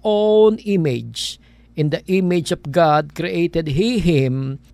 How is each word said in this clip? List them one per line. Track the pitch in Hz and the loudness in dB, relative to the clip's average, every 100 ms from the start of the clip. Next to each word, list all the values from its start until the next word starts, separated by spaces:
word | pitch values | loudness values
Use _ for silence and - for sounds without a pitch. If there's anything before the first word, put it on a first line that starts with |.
| 220 | -2
own | 208 214 214 220 220 202 | 0 2 6 4 2 -2
image. | 196 156 120 117 113 - - _ _ _ - | 0 0 -2 -8 -10 -12 -12 _ _ _ -4
In | 151 | -2
the | - - | -2 -2
image | 190 180 175 - | 0 2 -2 -2
of | 175 147 | -6 -2
God | 170 160 151 147 | 2 4 2 0
created | - 175 175 170 165 156 | -6 -6 -2 -2 -2 -4
he | 139 226 233 | -2 0 0
him, | 175 147 131 131 135 135 - | 2 2 0 -2 -6 -10 -16